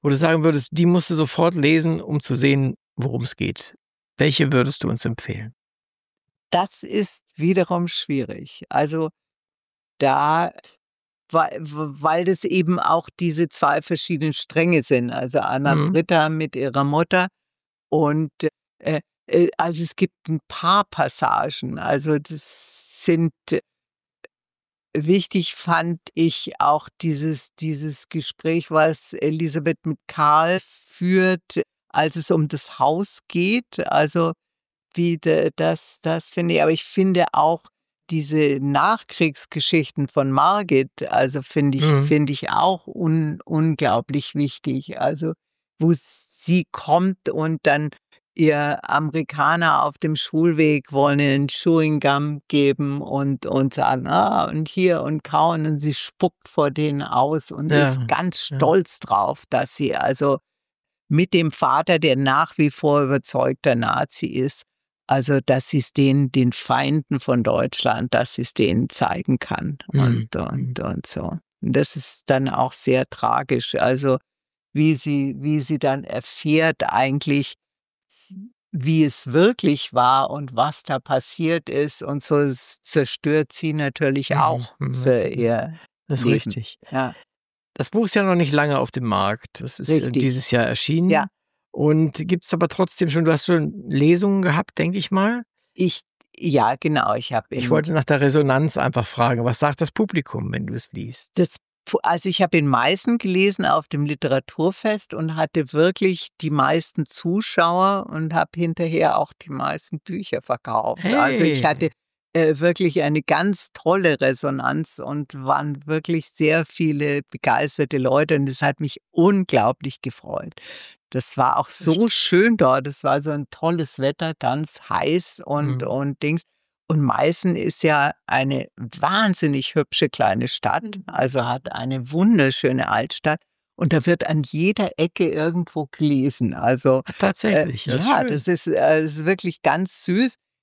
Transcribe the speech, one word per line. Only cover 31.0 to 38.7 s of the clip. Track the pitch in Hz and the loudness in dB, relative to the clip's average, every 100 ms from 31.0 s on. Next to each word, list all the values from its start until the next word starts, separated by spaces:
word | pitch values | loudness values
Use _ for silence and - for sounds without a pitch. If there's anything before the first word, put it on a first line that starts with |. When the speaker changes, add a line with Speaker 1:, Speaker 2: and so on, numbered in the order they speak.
| 180 185 185 185 - - - _ _ | 2 4 4 2 -2 -6 -6 _ _
Speaker 2:
als | - 156 165 | 0 0 0
es | 151 | 0
um | 170 151 | 2 2
das | 143 - - | -2 -8 0
Haus | 135 165 202 - - | 0 0 -4 -10 -6
geht. | 170 185 240 - - - | -2 2 0 -2 -8 -2
Also | 147 151 175 165 165 _ _ _ _ _ | 0 2 2 0 -2 _ _ _ _ _
wie | - 175 165 | -2 0 0
de-, | 170 156 156 - | 2 2 2 0
das, | 165 156 - - | -2 -2 -6 -10
das | 160 165 - | -4 -4 -4
finde | - 170 165 | -4 0 2
ich, | |
aber | 151 | 2
ich | 160 | 0
finde | - - 190 180 165 | -2 0 2 2 2
auch | - 151 165 - _ _ _ - | 2 2 0 -6 _ _ _ -6
diese | 160 143 156 147 139 | -4 0 2 2 2
Nachkriegsgeschichten | 139 | 0